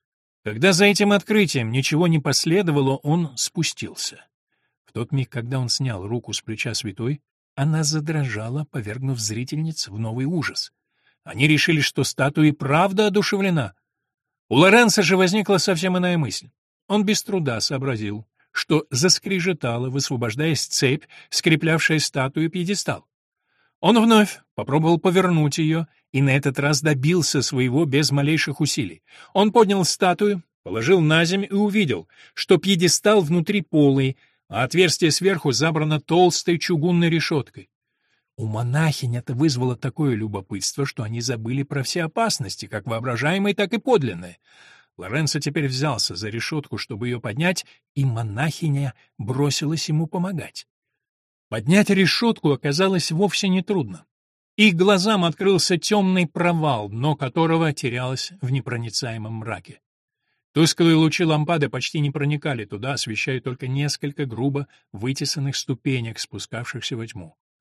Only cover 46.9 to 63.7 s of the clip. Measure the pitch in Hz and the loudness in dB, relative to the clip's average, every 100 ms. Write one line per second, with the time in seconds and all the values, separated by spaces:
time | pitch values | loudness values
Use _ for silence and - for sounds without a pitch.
46.9 | 104 123 120 117 113 175 185 - _ _ | -8 -6 -6 -6 -2 -2 -2 -8 _ _
47.9 | - 135 113 113 101 156 - 160 139 139 | -2 -2 -2 -4 -4 -4 -4 -2 -2 -4
48.9 | - _ - 104 131 143 - 147 160 - | -8 _ -10 -4 -2 0 0 -2 -4 -2
49.9 | 156 165 185 180 170 - - - _ _ | -2 -2 -4 -6 -8 -10 -16 -20 _ _
50.9 | _ _ _ _ _ - 110 110 196 202 | _ _ _ _ _ -10 -6 2 4 4
51.9 | 190 185 - 233 - 151 139 147 143 190 | 4 2 2 0 2 0 0 -2 0 0
52.9 | 185 - 160 202 - 196 185 175 196 110 | 0 -2 0 -2 0 0 0 0 -2 -4
53.9 | 90 _ _ _ _ _ - 214 170 190 | -8 _ _ _ _ _ 4 4 6 4
54.9 | 196 202 208 170 - 196 190 - 175 - | 4 4 2 0 0 2 2 2 0 0
55.9 | 214 190 185 170 - 170 170 151 117 104 | 2 2 2 0 0 0 0 0 -2 -4
56.9 | 110 147 143 131 175 165 165 160 147 127 | -2 -2 -2 -2 0 2 2 0 -2 -4
57.9 | 120 127 131 - 180 123 135 123 120 117 | -4 -6 -6 -8 -8 -4 -4 -4 -6 -6
58.9 | - 123 113 107 113 110 101 - - _ | -6 -6 -8 -10 -10 -8 -10 -12 -20 _
59.9 | _ _ _ _ _ _ 147 160 - 165 | _ _ _ _ _ _ 2 2 4 4
60.9 | 160 160 151 165 151 151 170 135 127 - | 6 4 2 0 0 0 0 -2 -4 -6
61.9 | 160 147 147 143 147 156 123 104 104 127 | -2 -2 -2 -2 -2 -4 -6 -8 -8 -6
62.9 | 139 120 107 - 131 131 123 131 | -6 -6 -6 -4 -6 -6 -8 -6